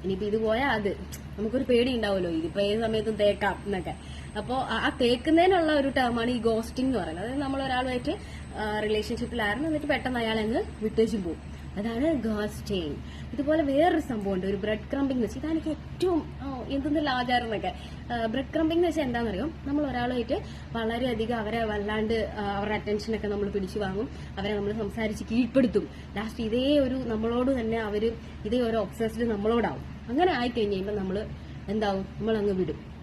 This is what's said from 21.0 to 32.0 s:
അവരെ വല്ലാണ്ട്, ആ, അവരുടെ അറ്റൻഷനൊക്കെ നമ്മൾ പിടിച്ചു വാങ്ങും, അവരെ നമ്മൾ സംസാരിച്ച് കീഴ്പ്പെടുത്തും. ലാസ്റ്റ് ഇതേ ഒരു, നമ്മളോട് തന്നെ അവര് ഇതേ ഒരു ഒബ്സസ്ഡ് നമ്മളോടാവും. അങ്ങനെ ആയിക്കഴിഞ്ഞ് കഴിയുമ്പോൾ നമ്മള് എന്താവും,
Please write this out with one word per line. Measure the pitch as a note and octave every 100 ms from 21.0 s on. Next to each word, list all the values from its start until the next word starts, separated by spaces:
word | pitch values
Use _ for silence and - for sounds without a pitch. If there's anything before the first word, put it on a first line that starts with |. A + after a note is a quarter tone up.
| B3+ A3+ A3+ A#3
അവരെ | G#3 A3+
വല്ലാണ്ട്, | A3+ G#3 G3+ G#3+ G#3+ A3+ A#3 -
ആ, | G3+ G3+
അവരുടെ | G#3 G#3+
അറ്റൻഷനൊക്കെ | G#3 G#3 G#3 A3 G#3+
നമ്മൾ | G#3 G3
പിടിച്ചു | G3 F#3 G#3+
വാങ്ങും, | G3 F#3+ C4 - - -
അവരെ | G3+ G#3
നമ്മൾ | G3+
സംസാരിച്ച് | A3 G#3 A#3 A3 G#3+ -
കീഴ്പ്പെടുത്തും. | A3+ A#3+ C4 B3 F#3+ E3+ - - G3
ലാസ്റ്റ് | A3 -
ഇതേ | A3+ A#3 C4 D4
ഒരു, | C4+ C4
നമ്മളോട് | A#3+ A3 A3+ A#3+ B3+ C4+
തന്നെ | A3 A3+
അവര് | A3 G#3 A3+ A3+ - - G#3+
ഇതേ | B3
ഒരു | A#3 A3+
ഒബ്സസ്ഡ് | F#3+ - A3+ A3 A#3
നമ്മളോടാവും. | G#3 G#3 A#3 G3+ - - - -
അങ്ങനെ | B3 F#4
ആയിക്കഴിഞ്ഞ് | C#4+ A#3+ A#3+ G#3
കഴിയുമ്പോൾ | G3 F#3+ G#3
നമ്മള് | F#3+ F#3 - - - - -
എന്താവും, | G#3 G#3 G3